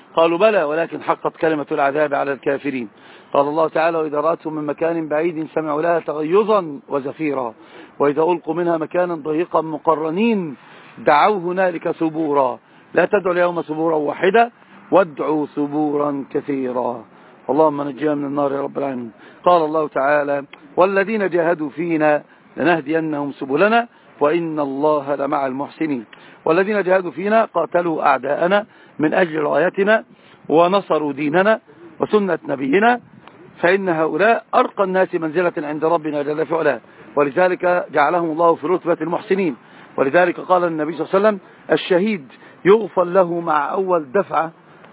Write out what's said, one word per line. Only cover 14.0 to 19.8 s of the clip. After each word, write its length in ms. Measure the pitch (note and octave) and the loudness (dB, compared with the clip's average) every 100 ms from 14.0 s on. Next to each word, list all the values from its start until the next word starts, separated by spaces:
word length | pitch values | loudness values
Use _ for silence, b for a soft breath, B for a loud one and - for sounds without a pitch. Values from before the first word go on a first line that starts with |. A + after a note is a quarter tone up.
| D3 C#3 F3+ A3+ A#3 - B B - | -2 0 2 4 2 -2 B B 0
وادعوا 560 | E3 F#3 C#3 C#3+ D3+ C#3+ | 2 2 -2 -2 -2 -2
ثبورا 800 | D3 C#3+ D3 D3+ D3 D3 C#3+ C3 | -4 -4 -2 -2 0 -2 -4 -6
كثيرا." 760 | D3 C3 C#3 B2+ B2 B2 A#2+ A2 B B B - | -6 -4 -4 -4 -4 -4 -6 -12 B B B -2
اللهم 320 | C#3 D#3 C#3+ | 2 2 2
نجينا 320 | C#3+ B2 D3+ | -6 -4 -2
من 100 | C#3+ | -2
النار 280 | C#3+ C#3+ C#3 | -4 -2 -2
يا 100 | C#3 | -2
رب 160 | C#3 D3 | -6 -6
العالمين. 320 | C#3 B2 A#2 - B B | -6 -6 -10 -14 B B
قال 180 | F3+ F3 | 2 4
الله 260 | D3+ D#3 | 2 -2